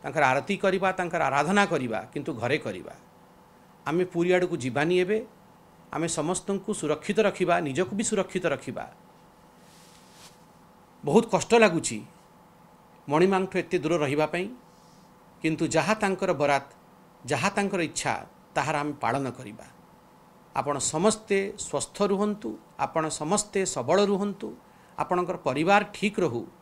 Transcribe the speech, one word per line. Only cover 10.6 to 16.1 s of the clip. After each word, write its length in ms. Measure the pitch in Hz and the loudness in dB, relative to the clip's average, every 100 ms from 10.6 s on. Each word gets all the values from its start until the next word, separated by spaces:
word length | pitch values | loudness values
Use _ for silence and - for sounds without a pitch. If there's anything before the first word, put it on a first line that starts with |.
| - - - - | -20 -20 -20 -12
ବହୁତ 200 | 143 170 226 | 4 4 4
କଷ୍ଟ 240 | 185 - | 0 4
ଲାଗୁଛି 440 | 233 220 170 123 110 101 - - - - - - - - - - | 6 6 4 -2 -8 -12 -20 -20 -20 -20 -20 -20 -20 -20 -20 -2
ମଣିମାଙ୍କଠୁ 480 | 147 185 190 190 190 | 4 4 4 0 -2
ଏତେ 180 | 170 180 | -2 -2
ଦୂର 160 | 135 180 | 0 0
ରହିବା 300 | 147 143 151 | 2 2 0
ପାଇଁ, 200 | 170 190 247 - - - - - - - - | 0 -6 -10 -20 -20 -20 -20 -20 -20 -20 -6
କିନ୍ତୁ 200 | 160 160 160 | -4 -2 0
ଯାହା 280 | 160 151 | 2 2
ତାଙ୍କର 360 | 214 202 | 0 0